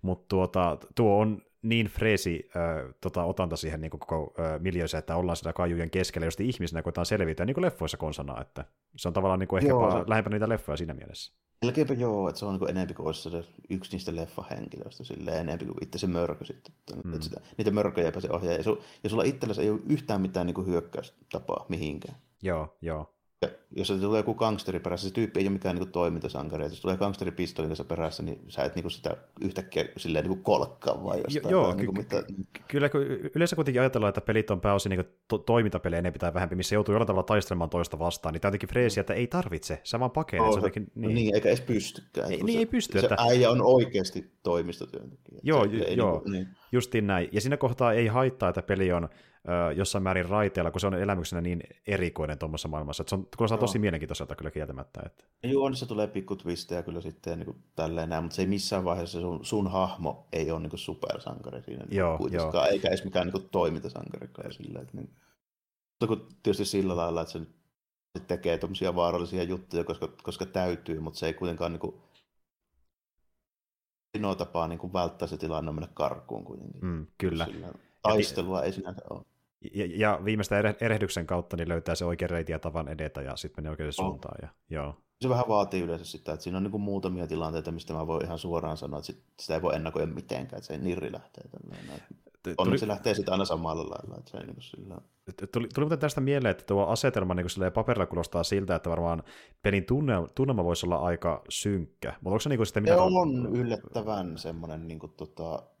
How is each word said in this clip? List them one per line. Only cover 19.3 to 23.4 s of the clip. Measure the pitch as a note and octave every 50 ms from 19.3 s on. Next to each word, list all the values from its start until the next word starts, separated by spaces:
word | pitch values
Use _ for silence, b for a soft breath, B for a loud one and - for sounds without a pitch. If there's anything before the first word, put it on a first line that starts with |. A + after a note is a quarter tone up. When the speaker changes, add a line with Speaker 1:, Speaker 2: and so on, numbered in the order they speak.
| B2+ B2+ - A2+ G2+ G#2+
Speaker 2:
ei | - G#2+
ole | G#2+ G#2+ - -
yhtään | D3+ - - - G#2+ G2
mitään | F#2+ F#2+ F#2 F#2+ F2
niinku | F2 F2 F#2 F#2
hyökkäystapaa | F#2 F2+ E2+ E2 - - - - - _ _ _ _ - - - - - - - -
mihinkään. | F2 E2 D#2+ D2+ D2+ D#2 - - - - _ _ _ _ F#2
Speaker 1:
Joo, | F#2 F2 D#2+ D#2 D#2 _ _
joo. | - E2 D#2+ D2+ D2+ - _ _ _ _ _ _